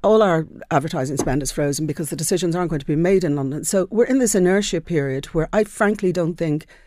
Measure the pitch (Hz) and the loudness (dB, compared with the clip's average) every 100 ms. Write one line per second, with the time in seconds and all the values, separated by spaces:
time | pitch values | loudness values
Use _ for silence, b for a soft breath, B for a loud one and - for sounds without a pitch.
0 | 196 220 202 160 156 - - 151 151 165 | 2 4 4 2 -2 -10 -2 -2 0 -4
1 | 131 143 - 135 135 - 147 143 156 147 | -4 -2 -2 -2 -2 -2 -2 -2 -4 -4
2 | 156 156 160 180 180 175 170 156 - 151 | -6 -4 -2 0 0 -2 -2 -2 -2 0
3 | 175 190 170 143 131 151 160 196 180 208 | 4 4 2 -2 -2 -4 -2 0 0 2
4 | 247 262 240 196 180 196 202 170 - 160 | 2 4 2 4 4 2 0 -4 -2 -2
5 | 139 135 - 165 156 208 214 - 208 214 | -2 -4 -4 -2 0 0 -2 0 0 0
6 | 185 175 165 165 165 151 - b | -2 0 -2 -2 -2 -2 -6 b